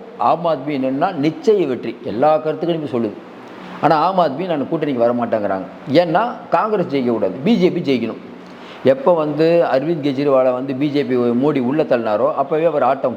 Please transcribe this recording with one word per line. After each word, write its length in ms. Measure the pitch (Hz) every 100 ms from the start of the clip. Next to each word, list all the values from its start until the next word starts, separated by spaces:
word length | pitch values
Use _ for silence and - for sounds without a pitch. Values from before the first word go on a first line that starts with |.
| - -
ஆம் 280 | 120 165 170
ஆத்மி 240 | 147 143
நின்னா 420 | 139 131 135 180
நிச்சய 520 | 131 151 156 220 208 147
வெற்றி, 300 | 117 117 -
எல்லா 320 | 139 104 147 156
கருத்துக்களையும் 680 | 156 156 170 160 143 123
சொல்லுது. 60 | 113 98 - - - - - -
ஆனா 160 | 156 156
ஆம் 220 | 170 190
ஆத்மி 280 | 160 131 185
"நான் 220 | 151 127
கூட்டணிக்கு 240 | 165 147
வர 180 | 120 120
மாட்டேங்கிறாங்க." 500 | 120 113 110 101 95 92 - -
ஏன்னா 400 | 139 175 170 240 - -
காங்கிரஸ் 360 | 165 214 208 131
ஜெயிக்க 240 | 139 120
கூடாது, 220 | 113 98 90
பி 120 | 165 220
ஜே 140 | 175
பி 100 | 123
ஜெயிக்கணும். 360 | 143 123 113 - - - - - - -
எப்ப 300 | 127 262 190
வந்து 500 | 170 151 147 160 170 143
அரவிந்த் 340 | 135 151 170 143
கெஜ்ரிவாலை 460 | 131 143 131 131
வந்து 220 | 123 139
பி 140 | 131 147
ஜே 160 | 143
பி 120 | 123 127
மோடி 440 | 120 120 147 139
உள்ள 220 | 120 156
தள்ளினாரோ 520 | 139 123 113 104 139
அப்பவே 300 | 139 135 156
அவர் 180 | 165 147
ஆட்டம் 340 | 127 135 131